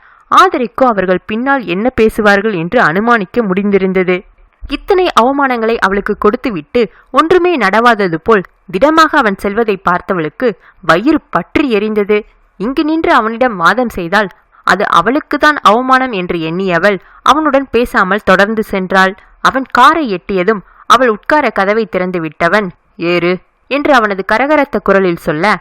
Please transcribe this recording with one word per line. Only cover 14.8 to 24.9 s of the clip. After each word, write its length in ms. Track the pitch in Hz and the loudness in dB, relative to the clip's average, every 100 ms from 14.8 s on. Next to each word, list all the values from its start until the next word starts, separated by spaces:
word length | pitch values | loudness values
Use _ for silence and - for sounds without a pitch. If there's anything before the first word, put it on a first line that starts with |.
| 202 170 | 0 0
அவளுக்குத்தான் 640 | 180 285 - 294 302 294 | 0 -2 -2 0 0 2
அவமானம் 500 | 190 220 262 262 262 | 2 2 2 0 0
என்று 260 | 202 180 175 | -4 -4 -4
எண்ணியவள் 580 | 160 170 190 170 196 196 - - | -4 -4 -2 0 0 -2 -6 -6
அவனுடன் 460 | - 277 311 269 269 | -2 0 2 0 0
பேசாமல் 560 | 226 240 240 190 202 - | -2 0 0 0 0 2
தொடர்ந்து 320 | 185 202 220 208 | 2 2 -2 -4
சென்றாள். 440 | 196 185 190 190 196 _ _ | -6 -2 2 0 -2 _ _
அவன் 260 | 175 240 262 | -2 -2 -2
காரை 340 | - 262 330 277 180 | 4 4 4 -2 -4
எட்டியதும் 480 | - 190 180 214 - _ - | -4 -2 0 -2 -6 _ 0
அவள் 220 | 233 254 | 2 2
உட்கார 420 | 214 - 302 262 | 0 0 0 0
கதவை 340 | 208 190 214 220 | 0 0 0 -2
திறந்து 340 | 185 185 180 | -4 -4 -4
விட்டவன், 480 | 160 - 170 202 196 - _ - | -8 -2 0 0 -2 -8 _ -8
"ஏறு" 360 | 165 175 170 180 - _ _ | -2 0 0 -2 -6 _ _
என்று 280 | 269 294 | -2 2
அவனது 300 | 262 214 196 190 | 2 2 -2 -2
கரகரத்த 480 | 220 277 302 269 214 | -2 2 0 0 -2
குரலில் 420 | - | 0